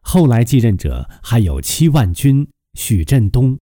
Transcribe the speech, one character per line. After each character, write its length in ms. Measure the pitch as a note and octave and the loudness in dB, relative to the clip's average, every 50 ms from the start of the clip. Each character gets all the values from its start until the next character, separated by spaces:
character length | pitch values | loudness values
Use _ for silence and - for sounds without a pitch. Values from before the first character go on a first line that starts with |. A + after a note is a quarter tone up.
后 280 | _ - - F#3 E3+ C#3 | _ 0 0 2 4 4
来 160 | A#2+ A2+ A#2+ | 4 2 2
继 140 | A#2 - C3 | 2 2 2
任 180 | A#2 A#2 G2+ | 2 2 0
者 340 | F2+ - D2+ B1+ B1+ C2+ - - - | 0 -2 -6 -6 -6 -8 -12 -14 -18
还 200 | - - - A#2+ | -10 -4 -2 0
有 200 | G#2+ F2 C#2 C2+ | 0 0 -2 -4
戚 280 | C#2 - - - D#3+ E3 | -6 -8 -2 0 0 2
万 260 | C#3+ D#3 A#2+ F2+ E2+ | 2 2 0 0 -2
军、 340 | - - C#3 C3+ C#3 C#3+ - _ _ _ _ _ | 0 0 2 2 2 0 -4 _ _ _ _ _
许 300 | - - - A2 F#2+ D#2+ | -14 -6 -2 -2 -2 0
振 240 | - C#3 C3+ A2 G2 | 0 0 0 2 2
东。 300 | - B2+ B2+ C3 C3 C#3 | 0 0 0 0 -2 -4